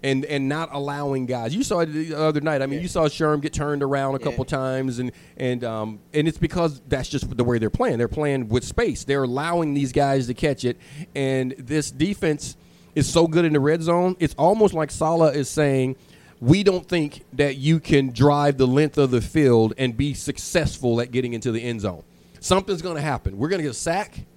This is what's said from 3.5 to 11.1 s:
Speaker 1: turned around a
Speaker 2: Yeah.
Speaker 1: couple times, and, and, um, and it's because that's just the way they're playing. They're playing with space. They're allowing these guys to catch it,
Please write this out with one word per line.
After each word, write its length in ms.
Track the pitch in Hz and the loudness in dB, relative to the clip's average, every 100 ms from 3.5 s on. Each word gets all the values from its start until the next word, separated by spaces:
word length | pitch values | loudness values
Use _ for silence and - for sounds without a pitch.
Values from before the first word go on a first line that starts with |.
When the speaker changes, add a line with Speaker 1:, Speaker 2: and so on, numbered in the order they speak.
Speaker 1:
turned 280 | - 147 147 | -4 -4 -2
around 340 | 139 139 139 135 | 0 0 -2 -2
a 20 | |
Speaker 2:
Yeah. 60 | |
Speaker 1:
couple 200 | 147 127 | -4 -4
times, 540 | 127 139 131 131 131 120 | -4 -4 -2 -2 -4 -4
and, 140 | 123 - - - | -6 -8 -20 -6
and, 260 | 127 123 | -4 -4
um, 340 | 120 110 107 107 _ | -4 -6 -6 -10 _
and 160 | 151 156 | 0 0
it's 80 | 156 | 0
because 460 | 165 180 170 139 - | -2 0 -2 -2 -6
that's 200 | 135 123 | -4 -2
just 260 | 143 - | -4 -4
the 80 | 110 | -2
way 140 | 120 120 | 0 2
they're 120 | 110 | 0
playing. 260 | - - 123 | 0 0 0
They're 100 | 117 | -2
playing 440 | - 151 139 113 | 0 -2 0 0
with 140 | 117 | -2
space. 400 | - - 233 127 | -2 -2 -2 -2
They're 180 | - 139 | -2 -2
allowing 500 | 131 123 156 175 160 | 0 -2 -2 -2 0
these 200 | 143 139 | 0 0
guys 340 | 131 139 139 123 | 2 2 2 0
to 80 | |
catch 320 | 120 160 135 123 | -2 -2 0 -2
it, 100 | 123 - 139 175 | -4 -10 -18 -12